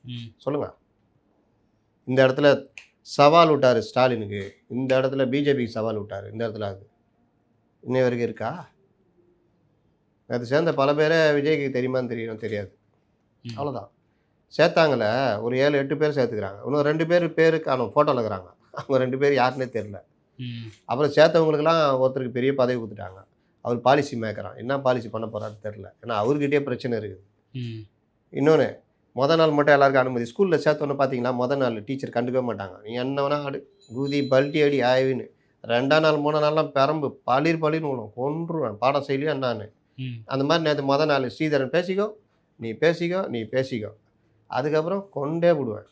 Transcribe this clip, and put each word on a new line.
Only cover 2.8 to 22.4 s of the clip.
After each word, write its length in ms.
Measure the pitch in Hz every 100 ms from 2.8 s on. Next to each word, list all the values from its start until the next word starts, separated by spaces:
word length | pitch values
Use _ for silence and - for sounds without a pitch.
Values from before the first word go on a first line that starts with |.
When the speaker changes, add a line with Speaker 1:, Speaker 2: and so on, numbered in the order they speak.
| - _
Speaker 2:
சவால் 480 | - - 143 165 165
விட்டாரு 300 | 139 131 113
ஸ்டாலினுக்கு, 760 | 107 131 127 113 101 101 98 _ _
இந்த 320 | 120 131 131
இடத்துல 280 | 131 135 131
பி 140 | 139
ஜே 100 | 147
பிக்கு 140 | 127 113
சவால் 340 | 113 110 107
விட்டாரு, 320 | 101 98 104
இந்த 160 | 107 117
இடத்துல 140 | 107
அது 260 | 101 95 - _ _ _ _ _ _ _ _ _
இன்னை 200 | - 131
வரைக்கும் 280 | 127 120 117
இருக்கா? 400 | - 110 175 - _ _ _ _ _ _ _ _ _ _ _ _ _ _ _ -
அது 180 | 120 120
சேர்ந்த 260 | 143 170
பல 220 | 143 139
பேரை 220 | 147 156 165
விஜய்க்கு 600 | 156 147 143 151 139 123
தெரியுமான்னு 360 | 127 127 127
தெரியணும், 260 | 117 113 110
தெரியாது. 380 | 110 104 95 _ _ _ _ _ _ _
Speaker 1:
ம். 140 | 120 117
Speaker 2:
அவ்வளவுதான். 340 | 143 120 101 _ _ _ _ _ _ -
சேர்த்தாங்களே, 840 | 165 175 160 123 107 123 135 104
ஒரு 160 | 113 127
ஏழு 200 | 139 143
எட்டு 180 | 139 151
பேர் 180 | 151
சேர்த்துக்கிறாங்க, 500 | 139 117 107 98 101
இன்னும் 160 | 120 147
ரெண்டு 260 | 147 156 165
பேர் 280 | 175 165
பேரு 260 | 160 165 160
காணும், 320 | 156 131 117
போட்டோல 140 | 147 147
இருக்கிறாங்க. 380 | 127 107 95 90 _ _
அவங்க 260 | - - 131
ரெண்டு 200 | 127 131
பேர் 200 | 143 135
யாருன்னே 300 | 127 127 127
தெரியல. 320 | 117 104 98 _ _ _ -
Speaker 1:
ம். 320 | 123 117 110 -
Speaker 2:
அப்புறம் 280 | - 123 147
சேர்த்தவங்களுக்கெல்லாம் 880 | 143 160 165 160 151 156 165 147 131
ஒருத்தருக்கு 300 | 131 135 127
பெரிய 240 | 123